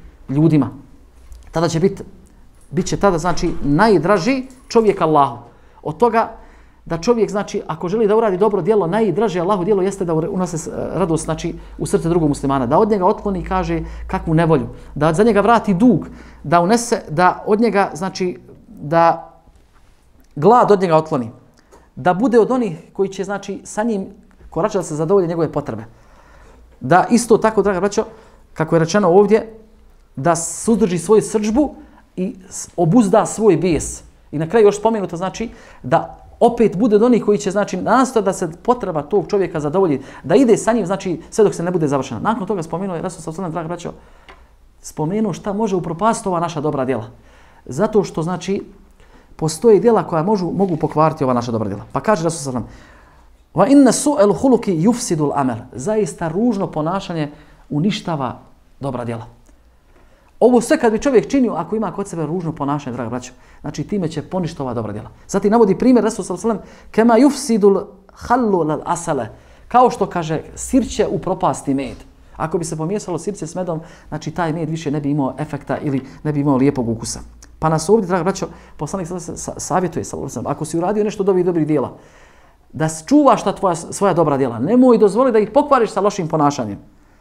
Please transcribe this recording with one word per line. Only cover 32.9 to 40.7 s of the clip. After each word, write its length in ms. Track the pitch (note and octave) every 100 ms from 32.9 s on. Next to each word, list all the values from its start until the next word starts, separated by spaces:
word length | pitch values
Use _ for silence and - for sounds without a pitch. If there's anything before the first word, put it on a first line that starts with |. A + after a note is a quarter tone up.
| A3+ G3 G#3+ E3+
svoj 300 | - G#3+ D#3
bijes. 460 | F3+ C#3+ - - - _ _
I 60 | D3
na 100 | D#3+
kraju 180 | A#3 G3+
još 120 | G3+
spomenuto, 380 | A3 A3 F3+ E3+
znači, 340 | F#3 F3+ A3+ - - -
da 420 | B2+ D#3 - - - -
opet 360 | A#3 A#3 G#3+ E3+
bude 200 | A#3+ G#3
od 60 |
onih 220 | A#3+ A3+
koji 140 | - G#3
će, 120 | G3
znači, 260 | G3 G3 F#3+
nastojati 480 | D#3 A#3+ C4 A#3
da 80 | G3
se 160 | F#3 F3 D#3+
potreba 400 | - A#3+ F#3+ D#3
tog 240 | C#3+ G3+ D#3+
čovjeka 340 | G3+ F3 D#3+
zadovolji, 400 | D3 F3 F#3 C3+ - -
da 120 | C#3
ide 220 | G3+ B3 G3
sa 160 | -